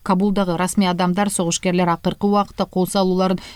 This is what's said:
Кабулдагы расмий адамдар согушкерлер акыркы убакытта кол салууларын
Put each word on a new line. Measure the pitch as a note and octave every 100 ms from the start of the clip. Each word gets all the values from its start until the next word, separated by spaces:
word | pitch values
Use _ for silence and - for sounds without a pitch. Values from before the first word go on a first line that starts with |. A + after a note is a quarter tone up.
Кабулдагы | - F#3 G3+ G3 F#3 E3
расмий | F3+ - F#3
адамдар | F3+ F3+ F3+ G#3
согушкерлер | - E3+ - F#3 F3+ F3
акыркы | E3+ F#3 - G3+
убакытта | G3+ G3+ - F#3
кол | F#3 F3+
салууларын | G3+ F#3 F#3 F#3 F#3 -